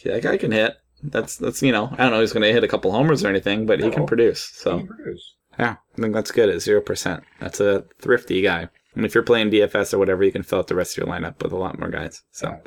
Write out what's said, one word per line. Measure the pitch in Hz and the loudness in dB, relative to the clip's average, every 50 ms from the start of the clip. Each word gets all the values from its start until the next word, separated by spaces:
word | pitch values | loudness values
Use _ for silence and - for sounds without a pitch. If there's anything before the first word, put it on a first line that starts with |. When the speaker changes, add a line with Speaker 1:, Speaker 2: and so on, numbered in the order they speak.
| - | -6
Speaker 1:
That | - 95 113 | -4 -4 -2
guy | - - - | 0 0 -2
can | 196 - - | 0 0 0
hit. | 110 110 110 117 - _ _ _ _ _ | 2 2 2 0 -2 _ _ _ _ _
That's, | - 147 - 113 110 - - - | -10 -6 -4 -4 -4 -6 -6 -6
that's, | - 123 117 - 147 | -6 -6 -2 0 2
you | 135 | 2
know, | 120 104 107 131 - | 2 2 0 -2 -2
I | - 127 | 0 0
don't | 127 | 2
know, | 113 110 | 2 2
he's | 113 104 - | 2 2 2
gonna | 110 107 107 | 2 2 4
hit | 113 120 113 | 4 4 4
a | - | 2
couple | - 98 - 95 | 0 0 0 0
homers | 95 113 143 160 151 127 98 | 2 2 4 4 2 2 2
or | 98 | 0
anything, | 98 95 - 101 101 107 110 | 0 0 0 0 0 0 0
but | 110 104 - | 2 2 2
he | 98 113 | 2 0
can | - - | 0 0
Speaker 2:
No. | 156 | 0
Speaker 1:
produce, | - - 117 117 101 - - - | 0 2 4 4 4 2 0 -6
so. | - - - - 90 87 90 | -14 -12 -6 -4 -2 -2 -2
Speaker 2:
He | - | -4
can | - - - | -8 -14 -14
produce. | - - - - - - - _ _ _ _ - | -12 -12 -12 -14 -16 -20 -20 _ _ _ _ -4
Speaker 1:
Yeah, | - 120 107 - _ _ _ - | -4 -4 -4 -6 _ _ _ -4
I | |
think | 113 110 104 | -4 -2 -2
that's | 110 104 - | -2 -4 0
good | - 123 113 101 | 2 4 4 4
at | 90 85 | 4 0
zero | - 104 104 104 | 0 2 2 2
percent. | 101 - 98 - - 92 85 76 - _ _ - | 2 0 -4 -4 -4 -6 -6 -8 -10 _ _ -12
That's | - 87 - - | -12 -8 -2 0
a | 101 101 98 98 - - _ _ | 2 2 2 0 -2 -6 _ _
thrifty | - - 120 120 - - - 95 | 0 2 2 2 0 0 -2 0
guy. | 95 98 87 82 85 - _ _ _ _ - | 2 2 0 -2 -4 -10 _ _ _ _ -6
And | 110 110 | -4 -2
if | 107 - | 0 2
you're | 117 113 | 2 2
playing | - 120 113 110 107 | 4 4 2 4 4
D | 104 104 | 4 4
F | 104 101 - | 4 4 2
S | 104 101 - - | 0 -2 0 0
or | 98 | 0
whatever, | 98 95 95 90 98 | 2 2 2 2 2
you | 98 | 2
can | - 98 | 2 0
fill | 95 - - 92 | -4 -2 -2 -2
out | 87 - | -2 -2
the | 87 | -2
rest | 90 87 - - - | -2 -2 -4 -6 -6
of | - | -6
your | - 87 | -6 -6
lineup | 87 82 85 - - - | -6 -6 -8 -8 -6 -6
with | - | -6
a | - 92 | -4 -4
lot | 92 90 - - | -6 -6 -6 -8
more | 82 85 | -8 -8
guys. | 82 76 78 80 - - _ _ | -6 -8 -8 -10 -12 -18 _ _
So | _ - - - - - - | _ -10 -10 -10 -10 -12 -16